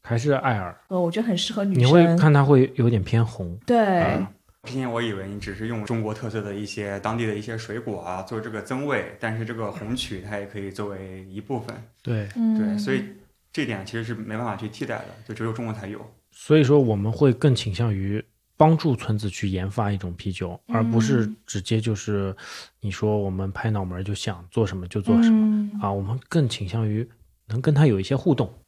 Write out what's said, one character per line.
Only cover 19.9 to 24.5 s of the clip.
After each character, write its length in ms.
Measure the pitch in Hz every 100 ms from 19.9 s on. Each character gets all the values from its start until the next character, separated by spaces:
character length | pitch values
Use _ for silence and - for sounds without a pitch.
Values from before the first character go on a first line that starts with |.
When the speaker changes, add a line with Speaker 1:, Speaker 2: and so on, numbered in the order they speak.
Speaker 1:
一 60 | 101
种 160 | 92
啤 180 | 87 101
酒， 280 | 90 90 87 -
Speaker 2:
嗯。 80 | 117
Speaker 1:
而 80 |
不 180 | 113 113
是 280 | 110 127 107 110 -
直 160 | -
接 200 | - 110
就 120 | 110
是 400 | 104 - 101 98 92 - - - _
你 100 | 101
说 280 | - 107 104
我 120 | 98
们 220 | 92 95
拍 180 | 95 113
脑 140 | 104
门 160 | 92 90
儿 40 |
就 120 | 95 98
想 300 | - 90
做 160 | 90